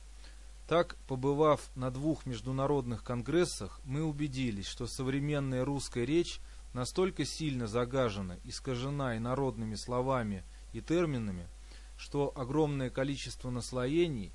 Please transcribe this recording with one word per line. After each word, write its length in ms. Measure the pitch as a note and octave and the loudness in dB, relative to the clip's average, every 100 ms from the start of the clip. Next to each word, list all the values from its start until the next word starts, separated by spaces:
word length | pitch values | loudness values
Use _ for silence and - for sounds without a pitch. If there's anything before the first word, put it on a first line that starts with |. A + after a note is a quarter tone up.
| - - - - - - - | -16 -16 -16 -16 -16 -16 2
Так, 280 | E3 E3+ - - | 4 4 -4 -6
побывав 640 | C3 C3+ C#3+ D#3 C#3 - | 0 2 6 6 6 2
на 160 | C3 B2+ | -4 -2
двух 360 | B2+ D3+ E3+ C3 | 0 0 0 -2
международных 760 | A2+ A#2 C3 C#3+ C#3+ A#2+ A2 | -4 -2 2 4 4 2 -4
конгрессах, 800 | - B2 A#2 E3 E3+ - G2 - C3 | -2 -2 2 4 4 0 -8 -8 -4
мы 160 | C#3+ | 0
убедились, 640 | D#3+ C#3+ D3+ B2+ B2 G2+ F#2 | 0 0 -2 0 0 0 -4
что 200 | - A#2+ | -6 -6
современная 800 | - C3 C#3 D3 D3 C#3 B2+ | -2 0 0 2 2 2 2
русская 400 | C3 C#3 - B2 | 2 0 -2 0
речь – 340 | A#2+ E3 E3+ - - - - | 4 4 2 -4 -10 -12 -8
настолько 500 | B2 B2 - F#3+ - | -4 -2 2 2 2
сильно 420 | C#3 - D#3 B2+ A2+ | -2 0 0 0 0
загажена, 680 | A#2 A#2+ C3+ A#2+ G2+ F2+ F2 | 0 2 4 2 2 -4 -6
искажена 720 | - - C#3 A#2+ C3+ C#3+ C3+ A2+ | -8 -8 -4 -2 -2 0 0 0
инородными 600 | A#2+ C3 C3 A2+ A2 G#2 | 0 2 2 0 -4 -4
словами 680 | - B2 C3 B2+ A2 F#2+ - - - | 0 2 4 2 2 -2 -6 -14 -10
и 80 | A2+ | -8
терминами, 680 | - E3 E3 B2+ G#2+ F2+ E2+ - - - - - | 2 4 4 2 -2 -4 -8 -12 -16 -16 -16 -14
что 380 | - C#3+ C#3 D3 | -4 0 0 -2
огромное 540 | B2 D3 D3 C#3+ B2+ | 0 2 4 2 -2
количество 580 | - C3+ C#3 B2 - B2+ | 0 0 -2 -6 -6 -4
наслоений 840 | B2 - B2+ B2+ E3 F3 B2 F2+ | -4 -2 -2 2 4 2 0 -6